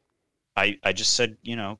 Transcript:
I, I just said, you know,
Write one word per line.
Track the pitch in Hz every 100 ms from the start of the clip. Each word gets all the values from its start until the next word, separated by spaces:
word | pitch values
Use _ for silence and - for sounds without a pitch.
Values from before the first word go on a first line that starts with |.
| _ _ _ _ _ -
I, | 98 101
I | 101
just | 95 107
said, | - 120 110
you | - 117
know, | 101 104